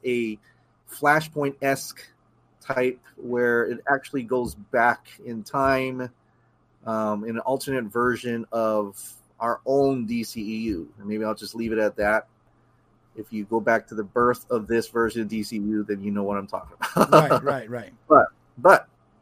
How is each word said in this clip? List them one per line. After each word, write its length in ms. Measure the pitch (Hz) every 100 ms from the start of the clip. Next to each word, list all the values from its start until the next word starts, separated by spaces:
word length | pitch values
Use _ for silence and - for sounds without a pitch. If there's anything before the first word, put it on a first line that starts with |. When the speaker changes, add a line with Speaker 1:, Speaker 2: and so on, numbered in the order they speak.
Speaker 1:
a 340 | 127 120 113 107 _ _ _ _ -
Flashpoint-esque 1080 | - 147 151 156 151 143 139 139 135 - - - _ _ _ _ _
type 400 | - 131 127 127 _ -
where 480 | 123 120 123 117
it 160 | 110 117 -
actually 340 | 139 - 139
goes 300 | 113 127 120
back 520 | - 101 123 120 117 - -
in 180 | 123 117
time, 680 | 104 143 135 135 131 127 127 - _ _ _ _ _ _
um, 400 | 113 110 107 104
in 60 | 113
an 100 | 113
alternate 440 | 117 131 143 135
version 600 | 110 120 123 117 120 117 110
of 480 | 113 110 107 101 98 - - _ -
our 220 | 117 117 123
own 400 | 139 139 135 110
D 180 | 117
C 160 | 110 120
E 160 | 104 110 113
U. 180 | 92 80 -
And 80 | 101
maybe 180 | 107
I'll 100 | 107
just 200 | 107 101
leave 180 | 117 117
it 60 | 110
at 180 | 107 -
that. 300 | 104 107 - _ _ _ _ _ _ _ _ -
If 160 | 104
you 120 | 110
go 160 | 101 113
back 260 | 107 113 -
to 60 |
the 100 | 107
birth 420 | 101 - 120 120 -
of 160 | 120 104
this 220 | 117 110
version 340 | 117 113 113
of 60 | 107
D 140 | 110
C 140 | 104 110
E 40 |
U, 240 | 104 107
then 180 | 104 101
you 80 | 101
know 120 | 104
what 160 | 101 101
I'm 80 | 98
talking 300 | 92 - -
about. 300 | - - -
<laughs> 200 | 160 151
Speaker 2:
Right, 120 | 131
right, 280 | 135 139 110
right. 220 | 120 107 - -
Speaker 1:
But, 180 | 151 - - _ -
but 300 | 123 277 - _ _ _